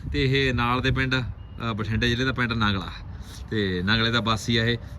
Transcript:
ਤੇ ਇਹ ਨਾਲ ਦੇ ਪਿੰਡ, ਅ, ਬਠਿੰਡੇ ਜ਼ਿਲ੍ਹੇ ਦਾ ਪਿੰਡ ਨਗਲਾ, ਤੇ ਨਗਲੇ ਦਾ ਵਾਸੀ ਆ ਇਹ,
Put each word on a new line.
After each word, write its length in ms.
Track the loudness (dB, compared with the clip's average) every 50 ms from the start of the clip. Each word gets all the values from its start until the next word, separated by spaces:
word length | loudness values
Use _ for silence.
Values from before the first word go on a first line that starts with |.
| -6 -4
ਤੇ 360 | 0 0 2 4 4 4 2 2
ਇਹ 40 | 2
ਨਾਲ 280 | 2 2 2 2 2
ਦੇ 100 | 2 2
ਪਿੰਡ, 240 | 2 2 2 2 0
ਅ, 580 | 0 0 -2 -6 -10 -14 -16 -10 -6 -6 -4 -2
ਬਠਿੰਡੇ 340 | -2 -2 0 0 2 2
ਜ਼ਿਲ੍ਹੇ 180 | 2 2 2 0
ਦਾ 60 | 0
ਪਿੰਡ 220 | 0 0 0 0 0
ਨਗਲਾ, 380 | 2 2 2 2 0 -4 -6 -10 -12 -12 -12 -12 -12 -12 -14 -12 -12 -8 -4
ਤੇ 320 | 0 0 0 2 0 0 2
ਨਗਲੇ 260 | 2 2 2 2 2
ਦਾ 80 | 2 0
ਵਾਸੀ 360 | 2 0 0 0 0 0 2
ਆ 80 | 2 2
ਇਹ, 120 | 2 0 -2 -4 -10 -12